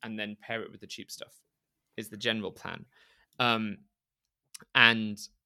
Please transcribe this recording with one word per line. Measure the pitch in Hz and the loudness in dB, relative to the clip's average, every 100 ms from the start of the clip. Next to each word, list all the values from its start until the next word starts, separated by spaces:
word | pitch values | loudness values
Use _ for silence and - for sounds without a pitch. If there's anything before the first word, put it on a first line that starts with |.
and | 113 107 | -12 -8
then | 104 104 | -8 -10
pair | - 113 | -10 -8
it | 101 | -10
with | 101 | -16
the | 104 | -16
cheap | - - | -16 -16
stuff | - - - _ _ _ _ _ - | -16 -16 -20 _ _ _ _ _ -14
is | 110 | -12
the | 104 | -4
general | 117 110 92 | -2 -2 -4
plan. | - 90 87 - _ _ _ _ - | -8 -12 -14 -16 _ _ _ _ -2
Um, | 123 113 107 - _ _ _ _ _ _ _ - - | 0 0 -2 -10 _ _ _ _ _ _ _ -20 2
and | 135 117 113 107 104 - _ | 8 8 8 -2 -6 -14 _